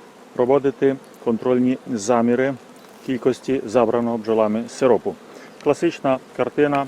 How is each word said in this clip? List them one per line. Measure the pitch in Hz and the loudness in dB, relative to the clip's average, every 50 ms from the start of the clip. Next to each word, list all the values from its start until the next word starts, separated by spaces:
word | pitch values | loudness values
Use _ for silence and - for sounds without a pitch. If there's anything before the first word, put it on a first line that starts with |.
| - - - - - - | -20 -20 -20 -20 -20 -10
проводити | - - 123 123 139 139 127 139 120 - 139 135 135 135 - - - - - | -2 -2 2 2 2 2 2 0 -2 2 0 0 0 -2 -10 -20 -16 -6 -4
контрольні | 120 113 107 - 127 127 123 127 127 131 - - - | -2 -2 0 0 0 2 2 2 0 0 -2 -6 -8
заміри | 127 107 95 113 123 117 113 120 120 123 131 139 135 - - - - - - - - - - | -8 -6 -2 0 2 2 2 2 2 0 0 -2 -4 -8 -14 -20 -20 -20 -20 -20 -20 -16 -8
кількості | - 131 113 - 131 120 - - - 131 135 - | -8 -6 -2 0 -2 -2 -2 -4 -4 -4 -4 -4
забраного | 107 101 127 117 107 110 120 120 117 117 113 | -2 2 2 2 2 2 0 0 -2 -4 -4
бджолами | 104 113 110 110 110 107 107 110 117 117 | -2 0 0 2 2 0 0 -4 -6 -8
сиропу. | - - 139 127 113 92 - 101 85 - - - - - - - - - - | -4 0 4 4 4 4 2 -4 -8 -8 -16 -20 -20 -20 -20 -20 -14 -4 -2
Класична | 147 139 - 175 170 - - - 139 131 127 - - - | -2 0 0 0 -4 -4 -2 -2 -2 -2 -2 -4 -12 -6
картина | - 127 120 - 147 147 143 143 139 139 | -4 -4 -4 0 0 0 2 0 -2 -4